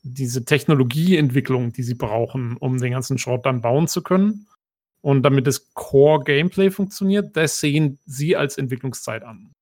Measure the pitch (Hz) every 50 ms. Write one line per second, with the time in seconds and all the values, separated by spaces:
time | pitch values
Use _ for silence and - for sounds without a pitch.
0 | _ 127 127 143 135 120 123 131 120 - 151 139 - - 156 139 131 120 123 156
1 | 165 185 190 156 151 131 123 143 - - 131 127 123 117 - - 123 117 123 120
2 | 135 107 107 113 117 113 - 135 123 117 120 127 - 127 127 127 123 123 123 131
3 | 127 - 139 123 - 127 123 120 - 139 131 120 113 117 123 147 170 - - 185
4 | - - 180 185 196 208 214 208 - _ _ _ _ _ _ _ _ _ _ _
5 | - 147 139 135 123 143 135 135 123 143 127 - _ _ _ - - - - 135
6 | 143 151 156 151 135 - 143 143 160 180 - 196 190 196 190 - 196 190 - -
7 | 196 190 196 208 196 - _ 160 160 147 - - - 147 143 156 156 143 135 _
8 | _ - 131 131 147 160 190 - 147 135 - - 143 123 135 120 - 135 117 -
9 | - - 110 110 - 120 110 92 107 113 _ _